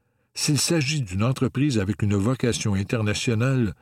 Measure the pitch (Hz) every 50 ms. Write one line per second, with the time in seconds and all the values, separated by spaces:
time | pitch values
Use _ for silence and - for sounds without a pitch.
0 | _ _ _ _ _ _ - - - 151 147 127 - - 170 160 131 135 156 147
1 | 117 92 92 98 110 127 135 - 131 113 - 127 143 151 120 107 95 101 101 -
2 | 107 101 104 101 95 120 131 - 127 120 107 - - 110 98 95 101 - 127 113
3 | 107 104 101 - - 127 113 107 123 135 135 127 113 95 - _